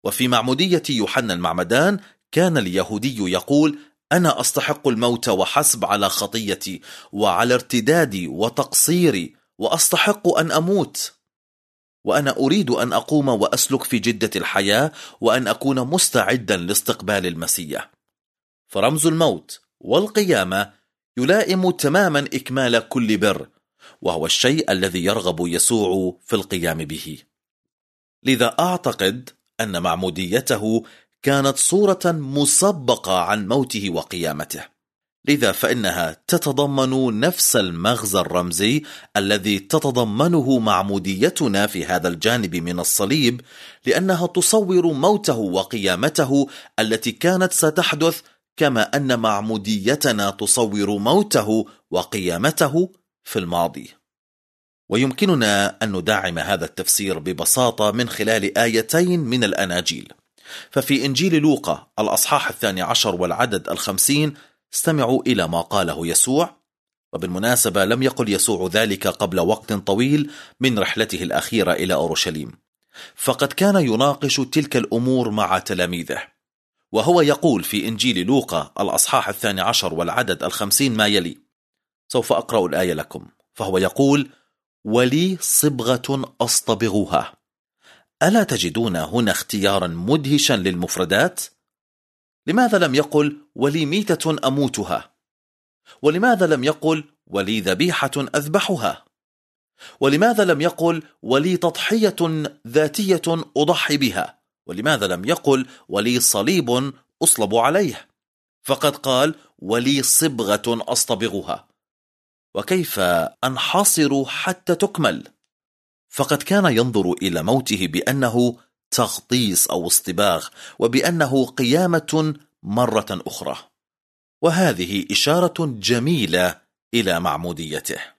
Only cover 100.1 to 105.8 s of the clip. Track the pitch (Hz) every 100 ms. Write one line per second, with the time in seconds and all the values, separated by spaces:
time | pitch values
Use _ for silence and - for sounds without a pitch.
100.1 | 147 220 220 190 151 165 165 165 165 -
101.1 | _ - 131 160 175 175 - - 226 214
102.1 | 196 170 156 147 - 113 135 156 147 196
103.1 | 175 170 165 156 - 151 165 - 147 135
104.1 | 95 - _ _ _ - 90 127 143 98
105.1 | 90 104 - 147 135 127 -